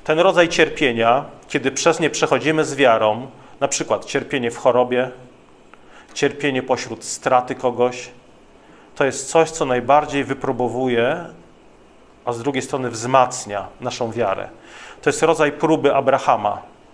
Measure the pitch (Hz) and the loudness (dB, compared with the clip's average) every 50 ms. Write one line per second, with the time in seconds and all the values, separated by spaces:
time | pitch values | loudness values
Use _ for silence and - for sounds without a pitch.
0 | - - 156 160 180 190 165 175 170 156 - 175 160 151 - - 151 127 117 117 | -4 0 2 4 4 4 4 4 4 4 4 2 2 2 2 0 0 0 2 2
1 | 113 117 123 139 120 - - - - - - 143 151 147 135 - - 170 160 175 | 2 2 2 2 0 -6 -14 -20 -8 -6 -4 -2 -2 -2 -2 0 2 2 2 2
2 | 160 143 - - 156 - 143 123 123 156 156 156 156 135 135 135 135 120 113 110 | 0 -2 0 0 0 2 2 2 2 0 0 0 0 -2 0 4 4 4 6 4
3 | 110 107 107 120 135 139 - - - - - - 139 135 - - 117 - 110 95 | 4 2 0 -2 -6 -12 -16 -20 -20 -18 -8 -4 -4 -2 -2 -2 -2 -2 -2 -2
4 | - - - 135 - - 147 135 120 117 117 - - 127 117 127 123 120 127 123 | -2 -4 -4 -4 -4 -4 -4 -4 -4 -4 -4 0 2 4 4 4 2 2 0 -2
5 | 131 - - - - - - - _ - - - - _ - - - - - - | -2 -4 -6 -14 -20 -20 -20 -20 _ -20 -20 -20 -20 _ -20 -20 -20 -20 -20 -20
6 | - - - - 143 139 135 - 147 143 131 127 127 127 127 120 - - 113 - | -20 -16 -6 -2 -2 -2 -2 -2 -4 -2 -2 -2 -2 -2 -2 -2 -4 -8 -12 -12
7 | - - - - - 131 127 127 127 - 135 - 131 123 117 120 120 123 123 - | -10 -10 -8 -4 0 2 2 2 2 0 -4 -4 -2 -2 0 0 0 0 -2 -4
8 | - - - - - - - - - - - - - - - - - - - - | -12 -16 -18 -20 -20 -20 -20 -20 -20 -20 -20 -20 -20 -20 -20 -20 -20 -10 -4 -2
9 | 143 131 - - - - - 165 160 160 - - 151 131 123 123 120 127 143 151 | -2 -2 -2 -4 -4 0 2 2 2 2 0 -4 -2 -2 -2 0 2 4 4 4
10 | 147 139 139 139 123 127 139 135 - 131 - 117 123 117 117 127 131 127 120 113 | 4 2 -2 -4 -2 -4 -4 -4 -4 -4 -2 -2 -2 -4 -2 -2 -2 0 0 0
11 | 117 131 160 180 165 - - - - - - _ - - - - - - _ - | 0 0 -2 -4 -8 -12 -16 -20 -20 -20 -20 _ -20 -20 -20 -20 -20 -20 _ -20
12 | - - - _ - 123 120 117 117 143 131 131 123 - 147 135 127 120 113 107 | -20 -20 -20 _ -8 -8 -6 -4 -4 -4 -4 -4 -4 -4 -6 -6 -6 -6 -6 -6
13 | 113 127 131 131 123 - - - - 104 104 98 92 - - - 120 123 - - | -2 2 4 4 4 2 0 -8 -10 -8 -8 -8 -8 -10 -12 -10 -10 -8 -6 -6
14 | 120 113 107 120 110 98 98 101 101 - - - - - - - - - - - | -6 -4 -2 -2 -2 -2 -2 -4 -6 -12 -14 -20 -20 -20 -20 -20 -20 -20 -12 -6
15 | - 147 143 - 156 160 160 151 151 143 147 - - 160 160 131 127 139 135 139 | -2 -2 0 2 2 2 2 2 2 0 0 0 0 2 2 2 2 2 2 2
16 | 123 135 131 131 - 143 123 107 101 104 101 - - - - - - - | 2 2 2 2 2 2 2 2 0 -2 -4 -6 -10 -16 -20 -20 -20 -20